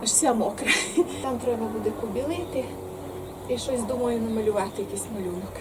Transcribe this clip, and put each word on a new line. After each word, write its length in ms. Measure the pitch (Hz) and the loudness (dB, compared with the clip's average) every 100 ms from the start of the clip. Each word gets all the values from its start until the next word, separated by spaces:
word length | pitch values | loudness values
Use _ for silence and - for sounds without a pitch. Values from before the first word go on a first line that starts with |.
Аж 60 | 220 | 4
вся 240 | - 311 | 4 6
мокра. 340 | 233 202 208 269 - - - 349 - | 4 2 0 2 2 4 2 2 0
Там 180 | 269 240 | -2 0
треба 260 | 247 226 220 | 0 0 0
буде 260 | 220 214 | 0 -2
побілити 760 | 208 220 196 277 339 349 262 247 - - - - - - - - | -2 -4 -2 -2 -2 -2 -2 -4 -6 -8 -8 -8 -8 -10 -10 -4
і 80 | 247 | -2
щось, 260 | - 254 | 0 -2
думаю, 380 | 220 254 240 233 | 0 2 2 2
намалювати, 600 | 226 220 214 208 196 - | 2 2 4 4 2 -2
якийсь 240 | 196 196 - 214 | -4 -4 -4 -4
малюнок. 360 | 185 180 196 - | -4 -4 -6 -8